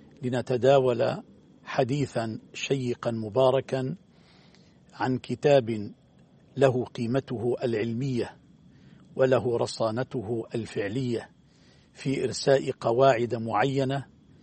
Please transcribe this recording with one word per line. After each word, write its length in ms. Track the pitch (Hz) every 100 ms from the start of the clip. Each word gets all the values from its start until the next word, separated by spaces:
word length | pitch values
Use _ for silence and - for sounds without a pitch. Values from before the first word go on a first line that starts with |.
| - -
لنتداول 1000 | 127 120 - 127 127 139 127 120 120 196 - - _ _
حديثاً 760 | - - 123 143 131 120 113 110 -
شيقاً 580 | - - 139 123 117 120
مباركاً 840 | 113 107 113 131 131 127 135 131 175 _ _ _ _ _ - _ _ _
عن 240 | - 120 123
كتاب 760 | - 123 147 139 110 110 104 - _ _ _ _ _ -
له 280 | 135 123 117
قيمته 680 | - 113 135 - 117 117 117
العلمية 720 | 123 113 117 113 139 120 101 - _ - - - - - - -
وله 420 | 131 127 120 117
رصانته 840 | 120 - 113 113 131 131 101 117 - 120
الفعلية 760 | 107 113 101 120 123 113 - _ _ _ - _ _
في 300 | - 135 135
إرساء 480 | 117 - - 135 139
قواعد 640 | - - 117 135 117 117 120
معينة 680 | 113 104 139 135 131 139 - _ _ -